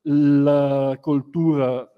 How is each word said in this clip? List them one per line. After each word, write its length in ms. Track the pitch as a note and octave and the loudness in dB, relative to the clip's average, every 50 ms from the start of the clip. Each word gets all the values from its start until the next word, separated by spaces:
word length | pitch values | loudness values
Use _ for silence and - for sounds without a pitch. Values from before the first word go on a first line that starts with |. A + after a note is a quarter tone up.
| _ | _
la 920 | D3+ C#3+ D3 D3 C#3+ C#3+ C#3+ C#3+ C#3+ C#3+ C#3+ C#3+ C#3 C#3 C#3 C3+ C3+ C3+ C3+ | -2 0 2 2 4 2 2 2 2 2 2 0 0 -2 -2 -2 -4 -6 -6
coltura 920 | - D#3+ D3 C#3 C3+ C#3 - E3 E3 D#3+ D#3 C#3+ C3+ B2+ B2+ B2+ A#2+ - _ | -4 -4 -4 -4 -4 -6 -6 -2 -2 0 0 0 -2 -2 -4 -6 -8 -12 _